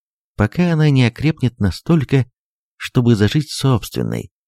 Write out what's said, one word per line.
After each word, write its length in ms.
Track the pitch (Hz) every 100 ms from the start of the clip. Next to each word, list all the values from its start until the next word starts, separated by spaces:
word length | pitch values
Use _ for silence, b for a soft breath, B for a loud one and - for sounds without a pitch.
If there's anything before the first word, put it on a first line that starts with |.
| _ _ _ -
пока 340 | 104 - 175
она 180 | 160 151
не 140 | 135
окрепнет 560 | 120 - 151 - 123 -
настолько, 640 | 101 - - 165 123 139 120 _ _ _ _ -
чтобы 380 | - - 120 110
зажить 340 | 104 156 143
собственной, 840 | - 135 123 - 62 57 57 - _